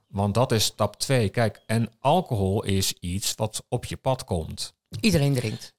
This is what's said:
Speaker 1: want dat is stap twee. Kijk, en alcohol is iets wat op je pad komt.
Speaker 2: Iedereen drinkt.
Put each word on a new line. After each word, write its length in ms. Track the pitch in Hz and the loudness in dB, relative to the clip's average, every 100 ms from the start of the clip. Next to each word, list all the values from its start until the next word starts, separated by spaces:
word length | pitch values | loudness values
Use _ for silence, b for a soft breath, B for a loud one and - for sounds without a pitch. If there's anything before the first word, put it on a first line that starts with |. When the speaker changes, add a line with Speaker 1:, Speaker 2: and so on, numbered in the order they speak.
| _ | _
Speaker 1:
want 260 | 98 101 | -2 0
dat 180 | 104 131 | 2 2
is 120 | 113 - | 2 0
stap 300 | - 104 - | 0 -2 -2
twee. 300 | - 131 101 | 0 2 2
Kijk, 320 | 123 110 - - | 2 0 -2 -2
en 240 | 113 113 - | -2 -2 -2
alcohol 640 | 135 175 170 107 95 104 | 0 2 2 0 2 0
is 300 | 101 98 92 - | 2 0 0 -2
iets 340 | 90 92 - - | -4 -4 -4 -4
wat 280 | 110 - - | -4 -6 -6
op 160 | 123 - | -6 -6
je 120 | - | -4
pad 260 | 135 127 | -2 -2
komt. 500 | - 90 78 85 - - _ 107 | -2 -4 -4 -8 -10 -12 _ -2
Speaker 2:
Iedereen 340 | 226 170 143 | 2 4 4
drinkt. 400 | 131 110 117 - | 2 -2 -6 -12